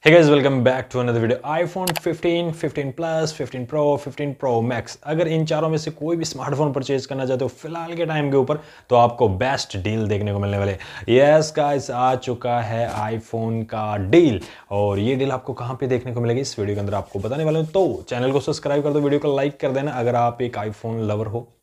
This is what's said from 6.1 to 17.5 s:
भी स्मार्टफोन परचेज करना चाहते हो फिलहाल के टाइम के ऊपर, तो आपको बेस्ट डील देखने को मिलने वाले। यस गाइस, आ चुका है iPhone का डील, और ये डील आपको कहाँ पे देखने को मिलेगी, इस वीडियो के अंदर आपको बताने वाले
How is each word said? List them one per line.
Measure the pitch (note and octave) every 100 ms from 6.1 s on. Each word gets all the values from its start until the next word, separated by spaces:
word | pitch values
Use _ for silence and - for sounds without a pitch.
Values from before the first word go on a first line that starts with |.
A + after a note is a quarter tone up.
| E3+
भी |
स्मार्टफोन | D#3 C3+ D3 C#3 D3+
परचेज | C3+ C3 C3+ -
करना | C3+ C3
चाहते | B2+
हो | C3
फिलहाल | - D#3 E3+ E3
के | E3+ E3
टाइम | D#3 C#3+
के | C#3
ऊपर, | C3 D3+ - - _
तो | A#2+
आपको | A#2+ A#2+ A#2
बेस्ट | F#2 B2+ C3+ - G2+
डील | F#2 A2+ G#2+
देखने | G#2 G#2
को | G2+
मिलने | G2+ G2+
वाले। | G2+ F#2+ - - -
यस | A#2+ C#3 D#3 D#3 -
गाइस, | D3 C#3+ -
आ | B2 B2+
चुका | C3 C3 B2 B2 A#2+
है | A#2 A#2 A#2 G#2+ G#2+
iPhone | A2+ A2 A2+ A2+ A2+
का | A2 A2+ G#2+ G#2
डील, | F#2+ E3 E3+ G2+ - - -
और | G2+ G#2 G2+
ये | G#2+ C3+
डील | C#3
आपको | C3 -
कहाँ | B2 A#2+ B2+
पे | C3+
देखने | B2 B2+
को | A#2
मिलेगी, | A#2+ A#2+
इस | C#3 -
वीडियो | G2+ G#2
के |
अंदर | G2+
आपको | G2+ F2+ G2
बताने | G#2 C#3
वाले | D#3